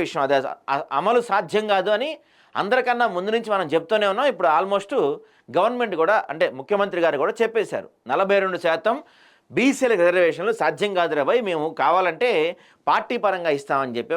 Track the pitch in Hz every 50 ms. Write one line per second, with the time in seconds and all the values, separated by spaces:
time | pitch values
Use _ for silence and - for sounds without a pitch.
0 | 170 143 - 160 139 131 143 131 127 - - - _ - 139 147 151 - - 139
1 | 165 208 240 247 233 - 196 208 196 151 185 208 214 214 196 190 180 202 208 208
2 | 262 311 311 294 _ _ _ _ _ _ - 120 170 202 247 254 247 247 240 240
3 | 240 220 185 180 190 208 220 233 226 220 208 196 180 143 151 165 156 - 220 214
4 | 208 196 196 226 277 285 214 175 175 165 151 160 185 196 202 196 196 - 285 247
5 | 160 139 151 - - _ _ _ _ - 120 160 196 233 247 247 240 214 185 151
6 | 165 170 214 208 - - 143 165 180 - 127 131 135 - 202 196 202 196 180 175
7 | 165 165 147 135 151 196 - - 226 220 226 220 185 - 147 104 90 - _ _
8 | _ 113 131 170 196 190 202 196 190 190 180 175 175 165 165 165 - 214 240 302
9 | - - _ _ _ _ _ _ _ _ 120 139 240 277 262 - 262 247 226 175
10 | 170 175 175 185 180 165 143 147 185 226 220 - 160 160 160 151 196 208 196 180
11 | 170 160 151 147 139 151 220 247 233 190 170 156 151 165 151 - 131 147 170 185
12 | 185 175 160 156 240 247 214 160 156 170 185 - - _ _ _ _ - 151 -
13 | - - 254 233 214 202 185 180 170 165 143 139 139 - 151 135 135 127 117 117
14 | 117 - 160